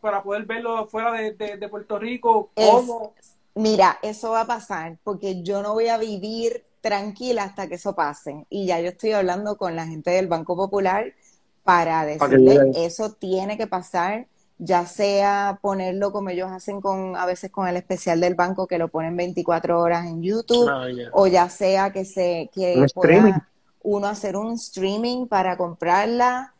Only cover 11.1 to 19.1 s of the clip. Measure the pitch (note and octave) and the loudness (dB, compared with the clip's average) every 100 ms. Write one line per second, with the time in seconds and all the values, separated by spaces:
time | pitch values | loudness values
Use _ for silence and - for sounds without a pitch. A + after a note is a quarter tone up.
11.1 | _ _ _ _ _ - F3 E3 D#3+ D3+ | _ _ _ _ _ 4 4 4 0 -2
12.1 | D3+ C#3+ C3 C3 C#3 C3+ C3+ E3+ E3 G#3+ | 0 6 8 10 10 6 4 -2 -4 -8
13.1 | - F#3+ F#3 G3 G#3+ G#3+ F#3 F3 F3+ F3 | -6 -4 -4 -2 -6 -6 -6 -4 -4 -2
14.1 | G#3+ B3+ _ _ _ E3 F3+ E3+ - G3+ | -4 -10 _ _ _ 0 0 0 -2 0
15.1 | G3+ G3+ G3+ G3+ G3 G3+ G3 F#3 F#3 G3+ | 2 2 2 -2 -4 -4 -4 -4 -2 -2
16.1 | G3+ G3 F3+ F#3 F#3 - G3+ G3 F#3+ F#3+ | -4 -6 -6 -6 -10 -10 -6 -4 -4 -4
17.1 | F3 F3+ F3+ F#3+ - F#3 F3 F3+ F#3 - | -4 -4 -4 -8 -4 -2 -4 -4 -6 -2
18.1 | E3 F3+ F3 F3 F#3+ F#3 F3 E3 E3 D#3+ | 0 0 2 -2 -2 -4 -2 -2 -4 -4